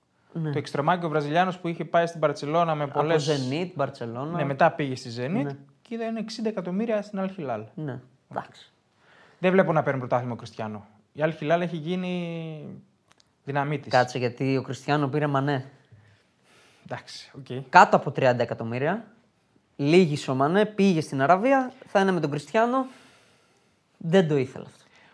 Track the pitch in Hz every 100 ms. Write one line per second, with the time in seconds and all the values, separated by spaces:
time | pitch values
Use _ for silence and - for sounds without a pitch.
0 | _ _ _ 170 156 147 147 147 147 180
1 | 170 151 147 160 185 180 170 165 160 170
2 | 170 165 151 147 143 160 170 151 143 143
3 | 151 165 143 143 127 147 180 151 135 -
4 | 117 117 147 175 139 135 170 - 143 127
5 | 123 117 127 214 143 139 - _ - 233
6 | 226 226 214 - 220 214 175 185 233 214
7 | 202 190 190 190 135 113 110 - 151 127
8 | - _ _ - - - - _ _ _
9 | _ _ _ - 180 190 160 160 143 135
10 | 120 127 120 117 117 - 110 107 - _
11 | _ - 160 160 147 170 175 165 151 180
12 | 180 180 170 165 160 151 143 - - _
13 | _ _ _ _ - 139 143 147 117 127
14 | 123 127 123 - 135 135 131 131 - 147
15 | 139 151 147 139 139 139 127 _ _ -
16 | _ _ _ _ _ _ _ _ - 123
17 | - - - 139 127 127 135 180 196 190
18 | - - 131 123 117 117 113 120 147 214
19 | - _ _ _ _ _ _ - 143 180
20 | 175 147 - 131 139 190 208 208 196 160
21 | 147 135 139 185 240 269 254 - - 202
22 | 190 175 151 147 - 220 233 262 254 -
23 | - _ _ _ _ _ _ _ _ -
24 | 165 190 160 147 127 - - - _ _
25 | _